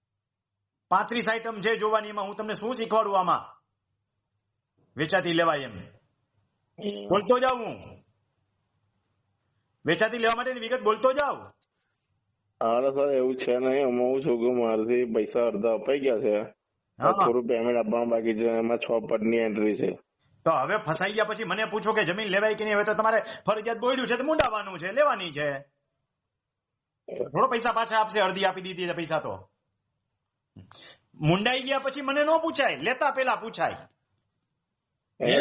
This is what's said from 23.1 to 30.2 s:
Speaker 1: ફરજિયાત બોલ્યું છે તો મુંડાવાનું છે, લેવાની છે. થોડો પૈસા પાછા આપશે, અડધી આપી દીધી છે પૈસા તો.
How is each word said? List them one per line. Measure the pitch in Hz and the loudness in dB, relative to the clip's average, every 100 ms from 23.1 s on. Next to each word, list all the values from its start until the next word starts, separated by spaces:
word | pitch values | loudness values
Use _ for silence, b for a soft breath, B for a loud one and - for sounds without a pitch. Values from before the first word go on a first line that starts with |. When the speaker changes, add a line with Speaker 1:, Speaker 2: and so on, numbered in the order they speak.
| 220 - B - | 2 -2 B -2
Speaker 1:
ફરજિયાત | 214 220 226 | -2 -2 -2
બોલ્યું | 233 262 220 | 0 0 0
છે | 240 | 0
તો | |
મુંડાવાનું | 277 311 262 214 196 175 | 0 2 0 -2 -6 -8
છે, | 180 | -4
લેવાની | 240 294 220 175 | 2 2 0 -4
છે. | 147 147 139 - _ _ _ _ _ _ _ _ _ _ _ _ _ - - | -4 -4 -4 -10 _ _ _ _ _ _ _ _ _ _ _ _ _ -12 -8
થોડો | - 151 262 | -4 0 0
પૈસા | 233 240 | 0 -2
પાછા | 226 226 220 | -2 0 0
આપશે, | 208 208 | 0 2
અડધી | 190 185 | 0 2
આપી | 190 190 | -2 -2
દીધી | 185 180 175 | -8 -6 -6
છે | |
પૈસા | 165 156 156 | -4 -4 -4
તો. | 120 95 - _ _ _ _ _ _ _ | -4 -10 -14 _ _ _ _ _ _ _